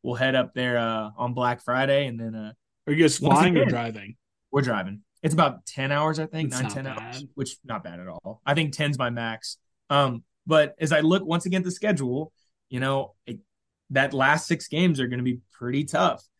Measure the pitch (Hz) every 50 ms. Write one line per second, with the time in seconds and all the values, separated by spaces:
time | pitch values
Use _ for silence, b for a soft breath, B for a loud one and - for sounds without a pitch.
0 | - 123 123 113 131 135 131 131 123 - _ 127 127 123 120 120 117 113 113 110
1 | 107 107 107 113 120 123 123 127 123 123 123 120 - - 123 127 135 139 139 139
2 | 143 127 117 113 117 113 110 110 107 107 110 _ _ _ _ _ _ - 147 156
3 | 165 151 - - - - - 147 165 180 175 - - - - 120 117 117 110 104
4 | 98 101 113 _ _ _ _ _ _ _ - 139 131 123 113 104 92 95 101 104
5 | _ _ _ _ - 156 156 151 131 143 123 - _ - - - 135 139 143 147
6 | 151 156 156 156 156 156 - 160 160 143 127 - 131 - - 135 135 135 131 -
7 | - - 123 135 143 131 _ 139 135 - - _ _ 131 113 104 87 87 85 87
8 | 90 92 82 85 _ 95 110 _ _ 139 143 156 160 147 135 - 151 147 147 127
9 | 127 120 120 120 117 113 113 113 - - - _ _ _ _ _ _ _ 143 143
10 | 143 131 123 117 - _ _ _ _ - 160 156 151 147 - _ 165 147 165 151
11 | 151 160 180 190 160 156 165 170 - 185 180 190 180 180 180 - - 214 202 147
12 | 139 123 123 139 156 151 _ _ _ _ _ _ _ _ 131 123 131 135 135 135
13 | 135 - _ _ _ - 120 - _ _ _ _ _ _ _ _ _ _ 131 135
14 | 135 139 139 135 131 135 147 160 - - 170 160 - - - 156 180 180 160 135
15 | 131 127 127 123 123 127 123 123 _ _ _ _ 123 120 127 139 147 143 - 151
16 | 185 170 127 - _ _ _